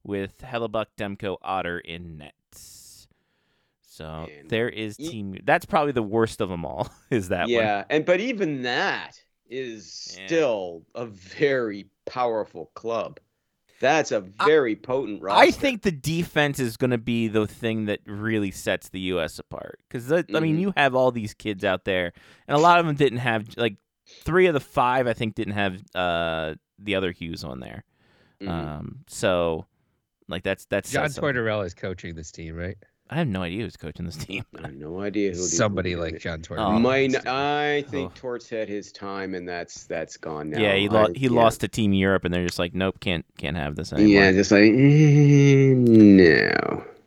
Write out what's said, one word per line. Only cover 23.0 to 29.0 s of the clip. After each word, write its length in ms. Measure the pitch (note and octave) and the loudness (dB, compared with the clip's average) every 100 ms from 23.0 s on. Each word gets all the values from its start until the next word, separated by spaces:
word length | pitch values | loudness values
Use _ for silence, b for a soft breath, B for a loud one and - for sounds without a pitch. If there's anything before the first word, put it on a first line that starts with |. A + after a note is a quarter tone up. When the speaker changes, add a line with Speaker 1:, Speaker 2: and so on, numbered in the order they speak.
| C#3 A#2+ | 0 0
Speaker 1:
have, 300 | B2 A2+ G#2 - | -2 -2 -4 -4
like, 200 | A#2 G2 _ _ _ | -4 -4 _ _ _
three 400 | - - F3 F#3 | -12 -2 2 4
of 80 | |
the 60 | D3 | 2
five, 460 | - - B2 B2+ A#2+ | -2 0 2 2 0
I 60 | |
think, 220 | A2 A#2 | -2 -4
didn't 200 | G#2 G2 | -6 -6
have, 280 | G#2 G2+ F#2 - | -2 -2 -4 -10
uh, 600 | F2+ F2+ E2+ E2 D#2+ D#2+ D#2 _ _ | -4 -2 -2 -2 -4 -6 -10 _ _
the 160 | G2+ | -4
other 160 | F#2+ F#2 | -2 -2
Hughes 320 | E2+ E2 E2 | -6 -12 -10
on 160 | D2+ B1+ | -12 -14
there. 240 | B1 A1 - _ _ _ _ _ | -14 -16 -20 _ _ _ _ _
Speaker 2:
Mm-hmm. 100 | G2 | -8
Speaker 1:
Um, 480 | E2 D2+ D2+ - C3 | -6 -6 -10 -12 -16